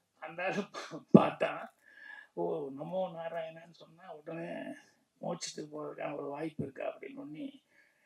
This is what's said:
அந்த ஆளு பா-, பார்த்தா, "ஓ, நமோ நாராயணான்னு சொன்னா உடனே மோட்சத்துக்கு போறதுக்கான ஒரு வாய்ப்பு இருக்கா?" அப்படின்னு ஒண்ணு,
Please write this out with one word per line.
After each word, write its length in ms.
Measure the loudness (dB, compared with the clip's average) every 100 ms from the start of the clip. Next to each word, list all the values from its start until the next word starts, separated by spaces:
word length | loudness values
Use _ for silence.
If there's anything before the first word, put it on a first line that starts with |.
| _ _
அந்த 260 | -12 -2
ஆளு 180 | 0 0
பா-, 420 | -2 -6 -8 -10 10 12
பார்த்தா, 500 | 12 4 0 0 -8 -14 -20 -20 -16 -16 -12
"ஓ, 360 | -2 0 0 -4 -6
நமோ 320 | -4 -2 -2 -2
நாராயணான்னு 560 | -6 -6 -6 -10 -18
சொன்னா 420 | -20 -20 -18 -16
உடனே 580 | -14 -8 -8 -6 -6 -8 -10 -16 _ _ _
மோட்சத்துக்கு 500 | -6 -4 -6 -8 -8
போறதுக்கான 420 | -6 -6 -4 -4
ஒரு 140 | -4 -4
வாய்ப்பு 340 | -4 -4 -4
இருக்கா?" 220 | -6 -2 -4
அப்படின்னு 340 | -4 -10 -10
ஒண்ணு, 380 | -10 -8 -8 -10 _ -20 -20 _